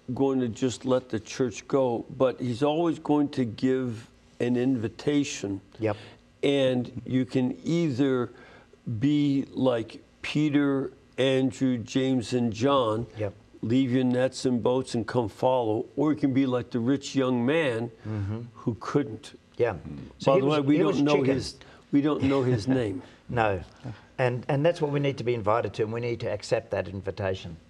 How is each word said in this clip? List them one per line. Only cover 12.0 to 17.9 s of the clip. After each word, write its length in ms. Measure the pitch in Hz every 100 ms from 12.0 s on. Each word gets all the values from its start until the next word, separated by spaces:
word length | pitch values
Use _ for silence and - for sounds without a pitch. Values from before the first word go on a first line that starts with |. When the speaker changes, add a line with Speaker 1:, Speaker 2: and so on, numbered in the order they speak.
| 131 131 104
Speaker 1:
and 220 | 123 120
John, 520 | 107 135 139 117 110 123 -
Speaker 2:
Yep. 160 | 101 - - -
Speaker 1:
leave 300 | 110 127 135
your 140 | 127 127
nets 400 | 123 127 - 131
and 180 | 123
boats 320 | 123 127 131 120
and 100 | 104
come 220 | 131 110
follow, 580 | - 127 127 113 107 - -
or 160 | 151
you 40 | 147
can 160 | 143
be 120 | 131 135
like 260 | 123 113
the 80 | 123
rich 340 | 117 139 -
young 320 | 135 127 123 120
man 460 | 160 147 113 120